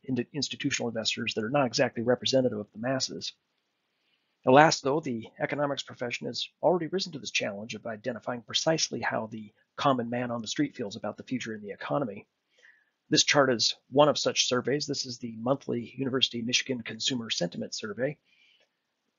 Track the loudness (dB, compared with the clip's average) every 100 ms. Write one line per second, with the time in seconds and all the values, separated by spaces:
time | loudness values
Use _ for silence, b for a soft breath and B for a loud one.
0 | -4 -2 -2 -4 -6 -4 -2 -2 -2 -2
1 | -2 -2 -4 -2 0 2 2 2 0 2
2 | 2 2 4 4 2 0 -8 -6 -2 -2
3 | -2 -6 -10 -12 _ _ _ _ _ _
4 | _ _ _ _ 6 8 8 6 0 0
5 | -2 -6 -8 -6 -4 -2 -2 -4 -8 -8
6 | -6 -6 -6 -8 -10 _ 2 2 0 -4
7 | -4 -8 -4 -2 -2 -6 -8 -8 -8 -6
8 | -6 -6 -6 -8 -4 -2 2 2 0 -2
9 | -2 -2 -4 -10 -14 _ _ 0 2 2
10 | 0 -2 -2 -4 -6 -2 -2 -2 -8 -6
11 | -8 -8 -6 -6 -6 -8 -8 -8 -2 0
12 | -2 -6 -14 _ _ b b b b b
13 | _ 4 6 6 6 4 0 -2 _ 6
14 | 6 6 0 0 0 0 0 -2 -2 -6
15 | -6 -8 -10 -6 -2 -2 -2 -4 -4 -6
16 | -2 0 0 -2 0 0 0 -4 -6 -4
17 | -2 -2 -2 -2 -2 -4 -8 -8 -8 -4
18 | -4 -4 b b b b b _ _ _
19 | _